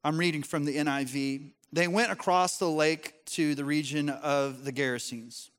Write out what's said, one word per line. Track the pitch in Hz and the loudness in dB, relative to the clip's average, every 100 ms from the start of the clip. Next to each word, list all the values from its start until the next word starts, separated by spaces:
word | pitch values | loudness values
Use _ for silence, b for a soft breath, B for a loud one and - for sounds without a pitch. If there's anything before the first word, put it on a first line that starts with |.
I'm | 147 160 | 0 2
reading | 175 156 | 2 0
from | 139 160 147 | -2 -2 0
the | 143 | 0
N | 147 | 0
I | 139 | 0
V. | 131 139 139 135 147 _ _ | -2 -2 -2 -4 -10 _ _
They | 156 175 | 0 2
went | 196 233 | 4 2
across | 196 - 180 180 - | 0 2 4 4 2
the | 180 | 0
lake | 156 156 160 - - - | 4 2 2 -6 -14 -8
to | - 151 | 0 0
the | 143 143 | 0 0
region | 151 139 147 147 | 0 0 -2 -2
of | 135 147 143 139 127 | -2 0 2 2 -4
the | 139 | -6
Gerasenes. | 131 135 120 - 120 117 - - | -2 0 0 -6 -10 -12 -16 -18